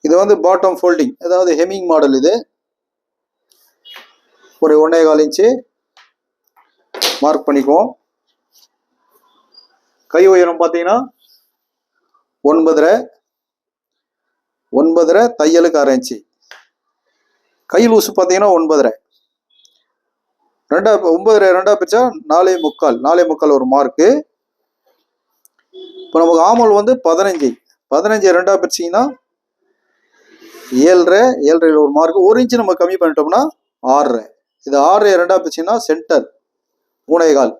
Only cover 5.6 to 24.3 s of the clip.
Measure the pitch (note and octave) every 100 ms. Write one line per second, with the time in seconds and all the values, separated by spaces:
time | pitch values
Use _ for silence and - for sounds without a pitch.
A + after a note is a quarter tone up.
5.6 | - _ _ _ _ _ _ _ _ _
6.6 | _ _ _ - - - C#3+ D3+ - C#3+
7.6 | C3+ D#3 A#3+ - _ _ _ _ _ _
8.6 | _ _ _ _ _ _ _ _ _ _
9.6 | _ _ _ _ _ D#3+ F#3+ F#3 F3 E3
10.6 | E3+ E3+ F3 A#3 C4+ _ _ _ _ _
11.6 | _ _ _ _ _ _ _ _ C#3+ D#3+
12.6 | D#3+ D#3 D#3 A3 B3+ _ _ _ _ _
13.6 | _ _ _ _ _ _ _ _ _ _
14.6 | _ B2 D#3+ E3 E3 F#3 A#3+ A#3+ D3+ E3+
15.6 | E3+ D#3 C#3 C3 B2 A2+ _ _ _ -
16.6 | _ _ _ _ _ _ _ _ _ _
17.6 | _ E3+ A#3 A3 G#3 G3+ F3+ F#3 G#3 F3
18.6 | D#3+ D3+ B2+ A2 _ _ _ _ _ _
19.6 | _ _ _ _ _ _ _ _ _ _
20.6 | _ E3 G3+ G#3 F3+ E3 G3+ G#3+ F#3+ F#3
21.6 | F#3 G#3 F#3 A3 B3+ - - D#3+ F#3 F3+
22.6 | D3+ - D3+ A#2+ C3+ F3 E3 D3+ D#3 C#3
23.6 | B2+ C3+ C3+ - F3+ D4 -